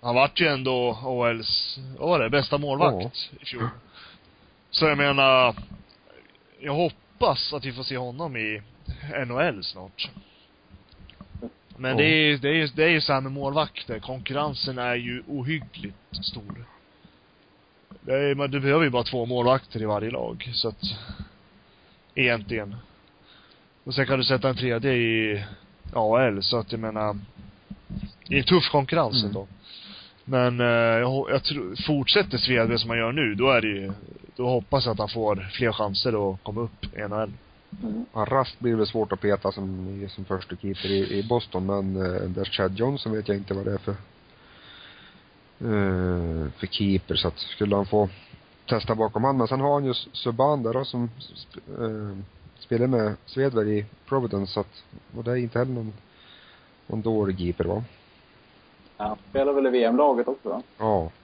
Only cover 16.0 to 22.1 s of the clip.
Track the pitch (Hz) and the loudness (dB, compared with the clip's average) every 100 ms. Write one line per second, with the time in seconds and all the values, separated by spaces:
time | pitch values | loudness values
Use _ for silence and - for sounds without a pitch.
16 | _ - - 123 101 101 117 - _ _ | _ -10 -10 -10 -14 -16 -16 -20 _ _
17 | - _ _ _ _ _ _ _ _ - | -20 _ _ _ _ _ _ _ _ -20
18 | - 131 143 139 139 139 139 147 156 123 | -2 2 2 2 0 0 4 6 6 2
19 | 117 127 117 123 120 131 - 113 110 104 | 0 -2 -2 2 4 4 2 -6 0 0
20 | 110 127 117 113 - 117 117 107 - - | 0 -4 -6 -8 -8 -4 -4 -4 -8 -8
21 | - - - - _ _ _ _ _ _ | -12 -14 -14 -18 _ _ _ _ _ _
22 | _ | _